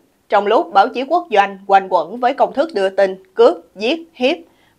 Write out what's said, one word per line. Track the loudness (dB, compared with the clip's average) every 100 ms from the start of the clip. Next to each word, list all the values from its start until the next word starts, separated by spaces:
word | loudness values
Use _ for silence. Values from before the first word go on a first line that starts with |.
| _ _ -2
Trong | 0 2
lúc | 0 2
báo | 0 0
chí | -2
quốc | -2 -2 0
doanh | 0 0 -4 0
quanh | 0 2
quẩn | -2 -2 -4
với | -4
công | 0 -2
thức | -2 -4
đưa | -2 -4
tin, | 0 -2 -2 _
cướp, | 2 2 2 -10
giết, | -6 -4 -4 -8
hiếp, | -4 -2 -2 -10 _ _